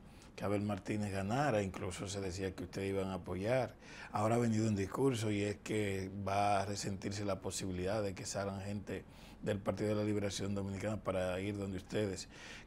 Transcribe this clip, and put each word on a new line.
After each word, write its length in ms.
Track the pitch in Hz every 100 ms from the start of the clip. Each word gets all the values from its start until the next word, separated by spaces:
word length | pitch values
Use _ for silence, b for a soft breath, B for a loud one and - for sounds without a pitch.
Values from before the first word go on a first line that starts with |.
| B B B -
que 100 | 98
Abel 160 | 104
Martínez 500 | 104 98 - 107 104
ganara, 500 | 98 95 123 147 107
incluso 460 | 95 - 98 87 98
se 140 | 101
decía 340 | 95 87 95 90
que 80 |
ustedes 260 | 90 - 98
iban 200 | 98 95
a 60 | 92
apoyar. 580 | 87 90 104 131 117 - B B B
Ahora 240 | - 110 120
ha 40 |
venido 280 | 120 107 113
un 80 | 98
discurso 560 | 98 - 135 120 110
y 120 | 101
es 140 | 104 98
que 540 | - 107 101 98 95 98 98
va 340 | 98 101 98
a 40 | 98
resentirse 580 | 101 - 95 - 101
la 160 | 101 92
posibilidad 640 | 98 - 98 90 92 110
de 100 | 101
que 120 | 90 -
salgan 360 | 101 98 98
gente 440 | 98 104 95 95 - B B B
del 180 | - 104
Partido 300 | - 101 107
de 60 | 107
la 80 |
Liberación 500 | 104 104 101 - 98
Dominicana 440 | 101 98 95 101 107
para 420 | - 92 92 90
ir 180 | 98 101
donde 200 | 98 90
ustedes. 500 | - 107 104 92 - B B B